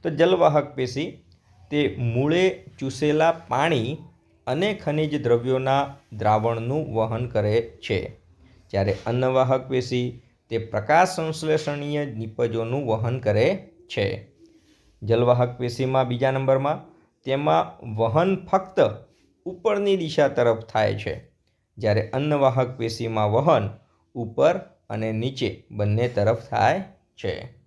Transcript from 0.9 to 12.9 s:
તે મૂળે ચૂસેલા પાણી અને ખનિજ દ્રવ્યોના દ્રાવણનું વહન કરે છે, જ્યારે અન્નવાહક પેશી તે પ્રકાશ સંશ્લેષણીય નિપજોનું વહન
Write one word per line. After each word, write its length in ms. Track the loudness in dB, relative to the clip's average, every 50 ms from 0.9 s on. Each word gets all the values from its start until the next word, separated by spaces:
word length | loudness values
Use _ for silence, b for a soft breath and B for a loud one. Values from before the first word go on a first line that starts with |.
| -2 -6 -6 -6 -8 -14 _ _ _ _ _ _ _ _ -12 _
તે 100 | -2 0 0 0 0 -2 -4 -2 0
મૂળે 300 | 0 0 2 2 2 2 2 0 -2 -14 -20 -12 -8
ચૂસેલા 560 | -8 -8 -4 -2 0 0 2 4 4 2 2 0 -4 -4
પાણી 480 | -2 0 2 2 2 0 0 -2 -6 -8 -12 -20 _ _ _ _ _ _ _ -4
અને 220 | -2 -2 0 -2 -2 -4
ખનિજ 320 | -4 -4 -2 0 -2 0 -2 -2 2
દ્રવ્યોના 580 | 2 2 2 2 0 0 0 2 2 2 2 0 -2 -6 -16 _ _ -12 -2
દ્રાવણનું 640 | 2 2 2 4 2 0 -2 -2 -2 -2 -2 -2 -4 -2 0
વહન 300 | -2 0 0 -2 -4 -4 -2 0
કરે 220 | 0 0 2 2 0 0 -2 -10 -16 -6
છે, 140 | -4 -2 -2 -2 -6 -12 -16 _ _ _ _ b b b b b b
જ્યારે 220 | -2 0 0 0 0 -2 -2
અન્નવાહક 580 | -2 -2 0 0 2 2 2 4 4 2 0 0 -2
પેશી 360 | -2 -2 -2 0 -2 -2 -2 -4 -8 B B B B B _ _
તે 60 | -6 -6 -4 -2
પ્રકાશ 440 | -4 -6 0 2 4 4 4 4 0
સંશ્લેષણીય 880 | -4 -4 -6 -6 -6 -2 0 0 0 0 -4 -6 -6 -6 -4 -4 -4 -4 -4 -6 -8
નિપજોનું 640 | -10 -10 -4 -2 -2 -2 0 -4 -4 -2 -4 -4 -2
વહન 260 | -2